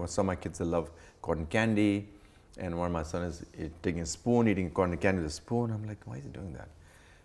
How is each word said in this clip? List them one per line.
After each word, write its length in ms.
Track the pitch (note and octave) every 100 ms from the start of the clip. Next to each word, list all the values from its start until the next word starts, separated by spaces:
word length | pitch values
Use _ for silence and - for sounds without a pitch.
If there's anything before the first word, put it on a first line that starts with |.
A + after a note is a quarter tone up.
| F2+
some 180 | -
of 20 | F#2+
my 100 | F2+
kids, 220 | F#2 D#2+
they 60 |
love 260 | F2 E2+ E2 - - -
cotton 240 | - D#2+ D#2+
candy, 640 | A2+ A2+ G#2+ G#2 G2+ G#2 - - - - -
and 180 | F2+ E2+
one 100 | F2
of 60 |
my 100 | E2+
son 200 | D#2 F2+
is, 220 | F2 D#2 - -
eh, 100 | D#2+ -
taking 200 | G2 E2+
a 40 | E2+
spoon, 400 | - A#2+ A#2+ A2+
eating 240 | G2 F2+
cotton 260 | E2+ F2+ E2+
candy 240 | G2+ F#2+
with 80 | D#2
a 40 |
spoon. 360 | - - A#2+ A#2
I'm 160 | G#2+ G#2+
like, 200 | G#2 A2
"Why 100 | B2
is 80 |
he 40 | C#3+
doing 220 | - F#2+
that?" 160 | B1+ - - - - - -